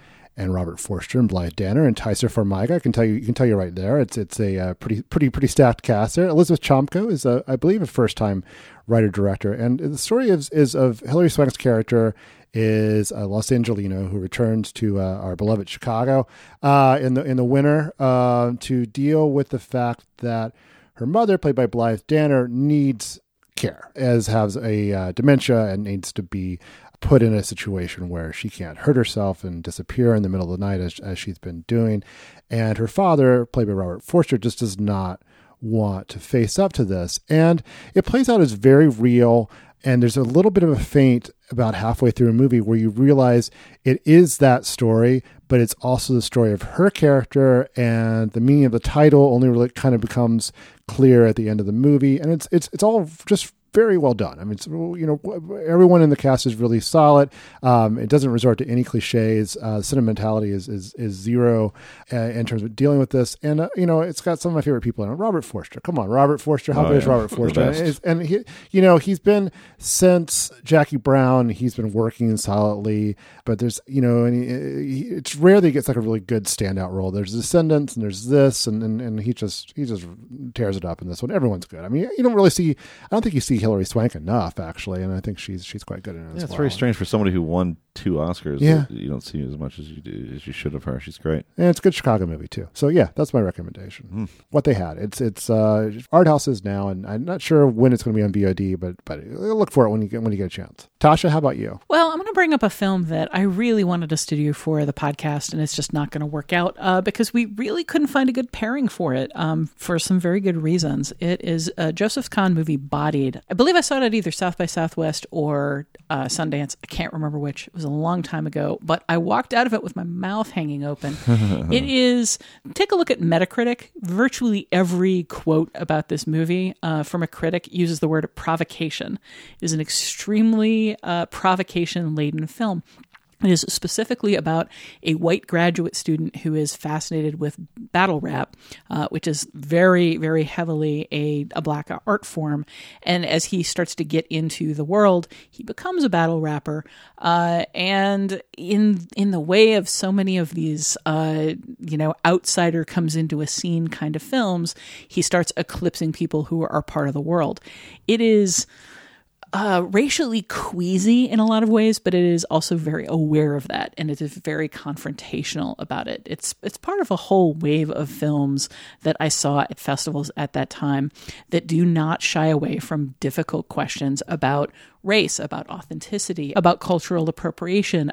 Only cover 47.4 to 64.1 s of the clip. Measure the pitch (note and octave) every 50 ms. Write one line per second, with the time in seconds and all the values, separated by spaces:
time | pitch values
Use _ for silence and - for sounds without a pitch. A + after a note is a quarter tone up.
47.4 | C3+ C3 B2+ B2 C3+ - - C3 A#2+ A#2 A2+ A2+ A2+ A2+ A2+ A2+ A2+ G#2 - A#2
48.4 | A#2+ C3+ C#3+ D3 C#3 B2 A2+ A2+ - - - D3+ D3+ D3+ D3 C#3 C#3 C#3 A#2+ B2
49.4 | C3 B2+ A#2+ A#2 A#2+ A#2+ - - - C3+ B2 A2 A2+ A2+ - B2 A#2+ A2+ A2+ A2+
50.4 | - - - - - - - _ _ - - - C3+ C3 B2+ A#2+ A#2 A2 G#2+ A#2+
51.4 | A2 G#2+ G#2+ G#2 G2+ G2+ G#2 A#2 C3+ D3 D3 C3 C#3 C#3 C3+ D3 D3 D#3 E3+ D3
52.4 | - - F3+ E3+ - - - E3 G3+ G#3+ A3+ A3 E3+ D#3 D#3+ - - - G#3 -
53.4 | - - - _ _ _ - G#3 A3+ A3 F#3+ F3 C#3+ C3 A#2+ G2 G2+ - - D#2
54.4 | F#2 G#2+ G#2+ - - D#3 D#3 E3 E3 E3+ F3 F3 D#3+ D#3 D3+ D3 - F#3 G#3+ F3
55.4 | D#3 F3 G3 - D#3+ D#3+ E3+ F3+ F#3 F3 F3+ E3+ D#3+ D3 C#3+ - - C3+ C3 -
56.4 | - B2+ A2+ A2 A#2+ A#2 A#2 A2 - - - D#3+ D3+ D3 C#3+ C#3+ C#3+ C#3 - -
57.4 | - - - - - B2+ B2 A#2 A2+ G#2+ A2 A#2+ A#2 G#2+ D3 D3 C3+ C3 A#2 A#2
58.4 | B2 B2 A2 - B2+ - A#2 B2 B2 - - A2+ - - - A#2 A2 A2 A2 G#2+
59.4 | G#2+ F#2+ - - - A2 G#2+ G#2 G2 - C3+ C3+ A#2 A2 G#2+ G2+ G#2+ A2 G#2+ A2
60.4 | G#2+ G2+ G2+ G2 F#2 A#2+ G#2+ G2 F#2 G#2+ - - A#2 G#2 F#2+ F#2 G2 A2+ A#2+ A#2+
61.4 | A#2+ A#2+ A#2 A2 G#2+ G2+ - - - - - - - - B2+ A#2+ A2+ A#2 A2+ A#2+
62.4 | A2+ - A#2 G#2+ G2+ A#2 G#2+ C3 C3+ C#3+ C#3+ C#3 C3 - - C3 A#2+ - - -
63.4 | - D3+ D3+ D#3 E3 - - F#3 F3+ E3+ E3 D#3+ E3 F3+